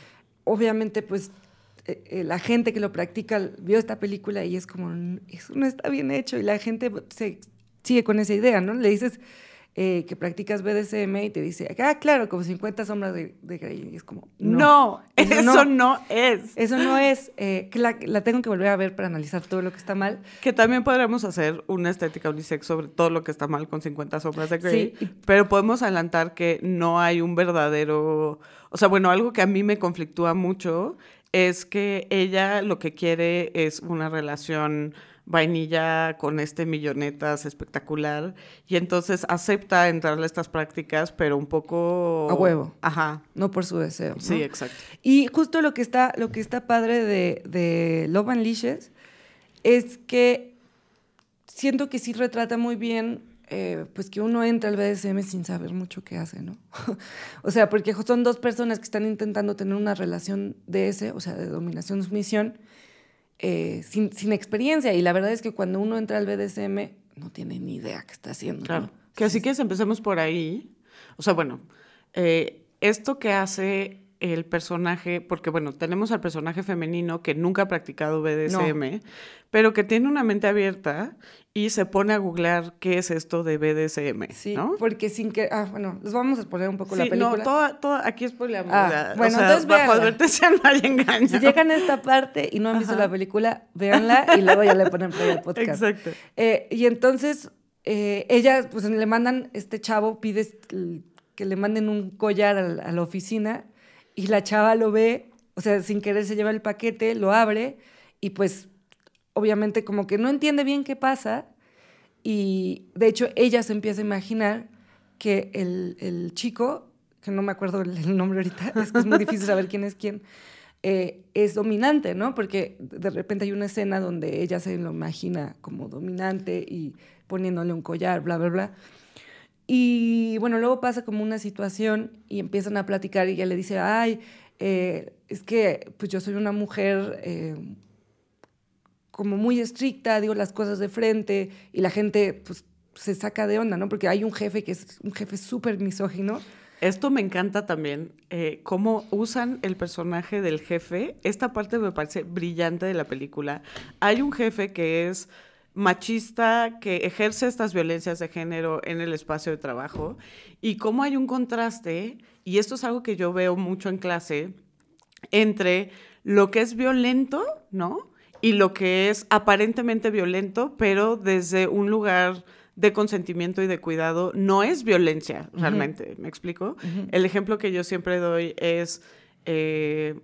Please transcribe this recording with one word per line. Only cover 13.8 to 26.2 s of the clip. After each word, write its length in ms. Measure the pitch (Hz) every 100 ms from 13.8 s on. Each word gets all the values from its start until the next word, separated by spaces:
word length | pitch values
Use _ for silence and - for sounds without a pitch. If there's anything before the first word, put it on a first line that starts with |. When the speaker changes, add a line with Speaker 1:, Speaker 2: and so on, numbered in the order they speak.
| -
Speaker 1:
y 40 | 170
es 80 |
como, 240 | - 185 - _
"No, 200 | 202 240
Speaker 2:
No, 440 | 294 294 247 190 - -
Speaker 1:
eso 160 | 196
Speaker 2:
eso 320 | 208 233 285
Speaker 1:
no. 320 | 285 269 247 269
Speaker 2:
no 20 | -
es. 420 | 226 254 208 226 -
Speaker 1:
Eso 200 | 226 262
no 200 | 262 269
es, 340 | 277 269 - -
eh, 300 | 196 190 190
que 60 | 233
la, 180 | 240 226
la 180 | - 208
tengo 200 | 208 240
que 80 | 233
volver 180 | 190 196
a 80 | 196
ver 180 | 190
para 140 | 190 185
analizar 320 | 160 147 180
todo 220 | - 190
lo 80 | 180
que 60 | 180
está 160 | -
mal". 260 | 196 196 226 - -
Speaker 2:
Que 100 | 262
también 320 | - 226 254
podremos 400 | 262 254 233 233
hacer 400 | 208 175 156 160 -
una 200 | 190 175
estética 380 | 175 165 160 156
unisex 340 | 151 156 151 -
sobre 200 | 160 151
todo 200 | - 170
lo 160 | 165
que 60 | 160
está 160 | 147 147
mal 180 | 147 156
con 140 | 156
Cincuenta 400 | 156 147 147 151
sombras 300 | 156 156 156
de 80 | 170
Grey, 360 | 175 220 214 -
Speaker 1:
Sí, 40 | 185
y 20 | -
Speaker 2:
pero 240 | - 196 196
podemos 320 | 196 214 233
adelantar 520 | 233 180 165 165